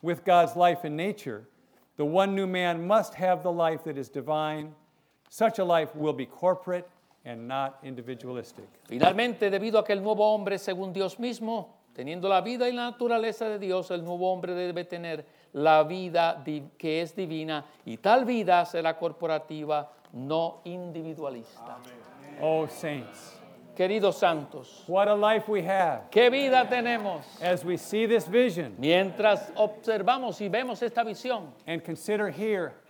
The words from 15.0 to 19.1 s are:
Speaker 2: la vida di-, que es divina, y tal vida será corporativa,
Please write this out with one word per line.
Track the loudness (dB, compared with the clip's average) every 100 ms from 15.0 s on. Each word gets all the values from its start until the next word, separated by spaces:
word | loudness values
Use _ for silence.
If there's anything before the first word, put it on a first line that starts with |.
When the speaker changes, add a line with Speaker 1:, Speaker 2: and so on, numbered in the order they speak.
| -8 -8 -10 _ _
Speaker 2:
la | 0 6 6
vida | 4 -2 -2 0 0 0
di-, | -6 -8 -10 _
que | -4 -4
es | -4 -6
divina, | -6 -6 -6 -6 -8 -18
y | -14 -4
tal | 4 4
vida | 4 -2 4 2
será | 2 -2 -2 -2
corporativa, | -6